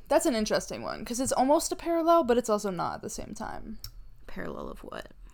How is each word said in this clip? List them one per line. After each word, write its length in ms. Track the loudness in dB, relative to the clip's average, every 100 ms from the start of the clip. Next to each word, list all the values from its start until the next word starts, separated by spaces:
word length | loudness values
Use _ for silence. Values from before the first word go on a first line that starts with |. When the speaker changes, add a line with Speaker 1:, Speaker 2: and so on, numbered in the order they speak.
| 2
Speaker 1:
That's 180 | 4 4
an 80 |
interesting 480 | 2 2 0 0 -6
one, 220 | -6 -6
'cause 160 | -6 -2
it's 100 | 0
almost 400 | 2 6 4 4
a 60 | -2
parallel, 480 | 0 2 6 6
but 120 | 6 2
it's 120 | 4
also 200 | 0 0
not 240 | -2 -4
at 80 | -4
the 80 | -8
same 240 | -10 -10
time. 440 | -8 -8 -8 -10 -10 -12 -14 -16 -16 -10
Speaker 2:
Parallel 420 | -8 -6 -8 -10
of 100 | -10
what? 300 | -12 -12 -12 -16 -18